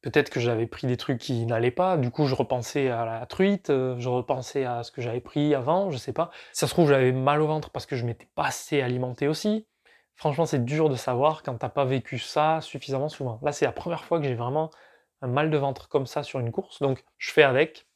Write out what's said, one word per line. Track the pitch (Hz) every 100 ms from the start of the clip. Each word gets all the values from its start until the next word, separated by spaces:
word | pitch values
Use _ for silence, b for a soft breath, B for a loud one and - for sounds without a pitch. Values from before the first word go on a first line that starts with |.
Peut-être | 131 151 139
que | 131
j'avais | 120 113
pris | 113 - 131
des | 123
trucs | - 123
qui | - 120
n'allaient | 117 117 123
pas, | 123 185
du | 175 123
coup | 135
je | 143
repensais | 131 127 127 117 147 131
à | 117
la | 113 113 123
truite, | - 190 196 -
euh, | 135 127 120
je | 123
repensais | 127 127 131 120 143
à | 127 120
ce | 117
que | -
j'avais | 117 120
pris | - 147 147
avant, | 139 123 175 196
je | 131
sais | -
pas. | - 170 B B
Ça | -
se | 143
trouve | - 151
j'avais | 135 127
mal | 127 135 147
au |
ventre | 156 156 151
parce | -
que | -
je | 127
m'étais | 120 113 -
pas | -
assez | 151 - - 147
alimenté | 127 123 127 123 143
aussi. | 151 214 220 - b b b b
Franchement | _ 156 143 165
c'est | 143
dur | 120 151 156
de |
savoir | 127 - 123 147 156
quand | -
t'as | 117 123
pas | -
vécu | 131 131 - 123
ça | - 151 156 160
suffisamment | - 143 - 135 147
souvent. | - 127 113
Là | 143
c'est | 139
la | 135
première | - 175 170
fois | - 170
que |
j'ai | 143
vraiment | 120 120 147 160 b b b b _
un | 127
mal | 127 156
de | 151
ventre | 139 127 -
comme | 147 131
ça | 151
sur | 143 135
une | 117
course, | 113 - -
donc | 139 131 _ _
je | -
fais | -
avec. | 139 131 160 - _